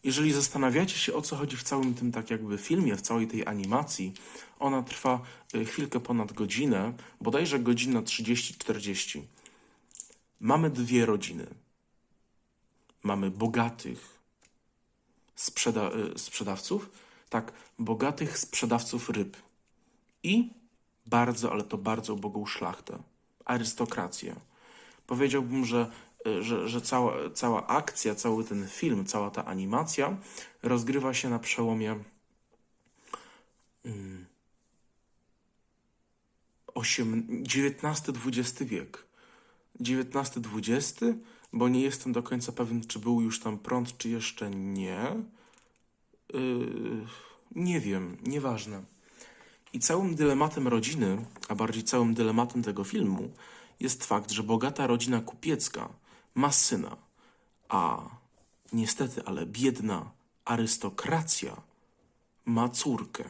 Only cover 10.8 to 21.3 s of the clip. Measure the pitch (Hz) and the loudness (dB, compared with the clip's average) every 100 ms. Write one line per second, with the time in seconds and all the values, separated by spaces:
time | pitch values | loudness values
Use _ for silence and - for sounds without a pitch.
10.8 | 117 123 113 104 - 85 - - _ _ | 4 4 6 4 0 -8 -12 -16 _ _
11.8 | _ _ _ _ _ _ _ _ _ _ | _ _ _ _ _ _ _ _ _ _
12.8 | _ _ 104 98 98 95 113 117 117 120 | _ _ -2 0 0 0 0 2 2 -2
13.8 | 135 120 - - _ _ _ _ _ _ | -10 -12 -14 -20 _ _ _ _ _ _
14.8 | _ _ _ _ _ - - - - 110 | _ _ _ _ _ -8 -6 0 0 2
15.8 | 101 113 107 - - - 202 196 - 202 | 0 -2 -4 -6 -8 -6 -4 -6 -2 -4
16.8 | - - - - _ 117 113 - - - | -4 -18 -20 -20 _ -4 -4 -12 -20 -6
17.8 | 113 110 135 147 151 - - - 117 117 | -2 0 0 0 -4 -2 -4 -2 2 2
18.8 | - 120 - 107 98 - - _ _ _ | 0 -4 -2 -2 -2 -6 -20 _ _ _
19.8 | _ _ _ _ 170 214 240 - _ _ | _ _ _ _ 2 2 2 -4 _ _
20.8 | _ _ - 120 120 | _ _ 0 4 4